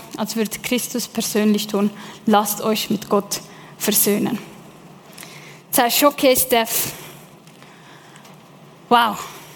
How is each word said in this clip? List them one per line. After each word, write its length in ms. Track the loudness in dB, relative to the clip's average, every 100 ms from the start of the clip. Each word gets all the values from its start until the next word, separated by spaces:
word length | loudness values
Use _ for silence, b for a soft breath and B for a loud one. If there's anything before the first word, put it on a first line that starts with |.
| -6 -8
als 200 | -6 -2
würde 240 | -4 -4
Christus 480 | -2 -2 -2 -6 -6
persönlich 580 | -6 -2 2 2 2 0
tun, 240 | 0 -2 B B B 2
lasst 360 | 4 2 -2
euch 280 | -2 -2 -2
mit 200 | -4 0
Gott 320 | 0 0 -10 B B B B
versöhnen. 600 | -2 2 2 2 0 -4 -8 -18 -20 -20 -20 -20 B B B B B B B
Jetzt 100 | 2
sagst 240 | 2 4
du, 60 | 2
okay, 280 | 4 4 4
Steph, 560 | 4 2 2 -2 -4 -8 B B B -20 -20 B B B B B B B B B -20 -20 -20 -16 2
wow, 280 | 2 2 -2 -10 B B